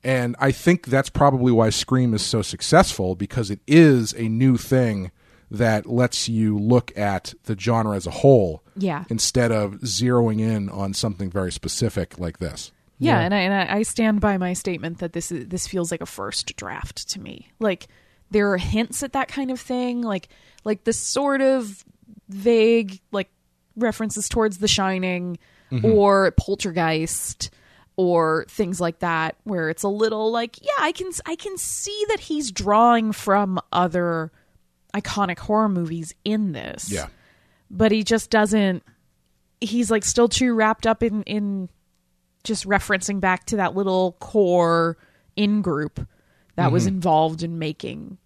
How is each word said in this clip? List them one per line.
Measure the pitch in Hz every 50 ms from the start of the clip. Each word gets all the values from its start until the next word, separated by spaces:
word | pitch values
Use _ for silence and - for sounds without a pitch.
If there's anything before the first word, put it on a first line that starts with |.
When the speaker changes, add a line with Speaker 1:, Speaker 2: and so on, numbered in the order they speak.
| -
Speaker 1:
And | 131 131 127 120 120 123 -
I | 135 139
think | 131 - - 175 180 175 -
that's | 127 127 135 135 -
probably | _ - 147 143 135 127 123 127
why | 120 113 113 110
Scream | - - - - 131 127 127 120 110
is | 104 -
so | - - 113
successful, | 98 - - - - - 156 170 190 - - - 95 92 92
because | 87 101 - - 127 110 95
it | 101 - _
is | - 147 165 165 151 135 123 110 107 -
a | 117 117
new | 113 110 113 131 131 127
thing | 113 - - 135 127 127 117 107 98 92 90 _ _ _ _ _ _ _ _
that | 110 104 120 113 110 107 -
lets | - 120 120 123 120 - - -
you | - 117 110 110 107 104
look | 104 104 110 123 123 - - -
at | 101 104 101 98 92 - - - - _
the | - 110
genre | 95 - 117 117 113 110 107 101
as | 98 -
a | 87
whole | - - - 139 139 120 98 87 78 - _ _ _
Speaker 2:
Yeah. | 190 190 185 151 143 180 -
Speaker 1:
instead | 117 110 - - - 127 120 117
of | 113 107 104 98 104 -
zeroing | 127 120 92 95 120 123 123 120 117 113 107 110
in | 110 113 110 107 98 98
on | 92 98 98 98 98
something | - - 110 98 90 98 92
very | 87 101 92 90
specific | - - - - - - 123 107 - 101 87 - -
like | - 90 82 - _
this. | 92 78 - - - - _ _ _ _ _
Speaker 2:
Yeah, | _ 131 330 277 180
Speaker 3:
Yeah. | 165
Speaker 2:
and | 180 202
I, | 202
and | 180 190 196
I, | 196 180 - 196
I | 208 226
stand | - - - 226 220 214 208
by | 202 208 196 185
my | 185 180 180
statement | - - 196 175 160 - 165 170
that | - 175 165 -
this | 170 165 -
is, | 175 143 120 -
this | 180 180 -
feels | - - 185 170 165
like | 170 160
a | 165
first | - - - 98 101 - - - - -
draft | - - 92 95 - - - - - - -
to | - -
me. | - - - - - _ _ _
Like, | 220 214 180 - - _ _ _ _ _ _ _ _ _
there | 196 214 202 202
are | 196
hints | 185 180 - 202 220 226 220 - - 285
at | 254 -
that | 277 262
kind | - - 277 269 254
of | 262 247
thing, | - - 254 247 247 247 240 240
like, | 240 226 196 180 - _ _ _ _ _ _ _ _
like, | 214 214 190 _
the | 202 226
sort | - - - - 269 285 277 277 269
of | 269 262 269 262 233 208 196 - _ _ _ _ _ - - - _ -
vague, | 196 196 196 240 233 226 214 226 233 233 220 190 185 185 _ _
like, | - 196 190 _ _ _ _ _ _ _ _ _ _
references | 220 233 226 208 - 220 208 - 214 202
towards | - - 240 220 220 190
The | 180 208
Shining | 202 - 208 190 190 190 185 185 185 180 180 180 180 170 - _ _ _ _ _ _
Speaker 1:
Mm-hmm. | 131 123 107
Speaker 2:
or | 226 220 208 202 202 196 196 190 175 -
Poltergeist | - - - 196 - - 196 160 180 165 160 160 156 160 165 - - - - - _ - - _ _ _ _ _ _ _ _ _
or | - 185 175 175 165 165 160 160 160 - -
things | - - 208 170 185 170
like | 180 170 165 _
that, | - 175 165 160 160 160 - _ _
where | 214 196 175 160 156
it's | 165 - -
a |
little | 202 202 208 220 220 220 214 220 220
like, | 226 233 233 233 - - -
yeah, | 571 571 554
I | 330 311 330
can | - 370 381
s-, | 339 - -
I | - 330
can | 330 - 415 381 -
see | - - - - - 403 415 427 415 415
that | 440 -
he's | - - 311 294 285 233
drawing | 185 - - 208 202 214 233 240 233 233 220 220
from | 208 - - 208 196 202 208 190 185 - - _
other | - 180 180 180 156 180 175 170 165 165 160 160 _ _ _ _ _ _ _ _ _ _ _ _ -
iconic | 202 - - - 208 202 180 175 -
horror | - - 214 214 220 208
movies | 190 175 170 156 165 170 160 160 - _ _
in | 202 214 214 214 190 151
this. | 117 57 65 - - - -
Speaker 1:
Yeah. | 101 87 71 - - _ _ _ _ _ _ _ _ _ _ _
Speaker 2:
But | 196 185 220 220
he | 202 220 208
just | - 226 220 - -
doesn't, | - 220 214 202 208 220 202 190 185 170 _ _ _ _ _ _ _ _ _ _ _ _ _ _ _ _
he's, | 240 196 214 240 240 196
like, | 226 214 -
still | - - 240 233
too | 220 - - 254 247 233
wrapped | 220 214 214 226 _ -
up | 226 226 - 233
in, | 226 202 214 196
in | - 208 214 208 202 196 196 185 175 _ _ _ _ _ _ _ _ _ _ _ _ _ _ _
just | - 220 - -
referencing | 190 208 185 - - 208 185 - - 202 196
back | 185 185 185 180 _
to | - 233
that | 208 185 170 -
little | 190 202 190 185 185 185 180 175 _
core | - - - 214 196 175 175 180 170 165 170 165 165 165 165 _ _ _ _ _ _ _ _
in-group | - 208 208 208 208 190 180 151 147 151 - _ - - - _ _ _ _ _ _ _ _ _
that | - - -
was | - - -
Speaker 1:
Mm-hmm. | 196 190
Speaker 2:
involved | 185 165 180 156 156 160 160 160 160 170
in | 165 170 165
making | 156 151 156 _ - - - 147 151 - 190 - _